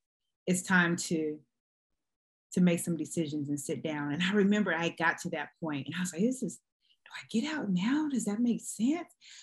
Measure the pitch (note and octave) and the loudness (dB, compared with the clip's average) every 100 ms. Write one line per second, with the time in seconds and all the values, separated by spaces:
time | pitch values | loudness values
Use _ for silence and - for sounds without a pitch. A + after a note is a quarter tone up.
0 | _ _ _ _ - F3+ - F#3 E3+ F3 | _ _ _ _ -2 -2 4 4 4 2
1 | - E3+ D3+ D3+ _ _ _ _ _ _ | 0 -2 -2 -4 _ _ _ _ _ _
2 | _ _ _ _ - - F3 F3 - E3 | _ _ _ _ -6 4 4 4 0 -4
3 | D3 - D3+ D3+ C#3+ C#3+ - C#3 D#3+ D3+ | -4 -4 -2 -2 -2 -4 -4 -4 -4 -4
4 | D3 C#3+ F3+ G#3 G3+ G#3 F#3+ E3 E3+ - | -2 0 2 4 4 4 2 0 -2 0
5 | E3+ - E3+ D#3+ D3 - D#3+ C#3+ C3+ E3+ | 0 0 -4 -6 -8 -8 -6 -6 -6 -4
6 | F3+ D#3+ A3+ C4 F#3+ - _ _ _ _ | -4 0 0 0 -6 -8 _ _ _ _
7 | - - - A3+ D4 D#4 G#3 F3+ G#3+ D4 | -18 -18 -4 -2 -2 -4 -2 0 2 0
8 | D4+ B3+ G#3 G#3+ A#3+ G#3 - - A#3 E4+ | 0 -2 -2 0 0 0 -4 -2 0 0
9 | E4 _ - - | -4 _ -20 -20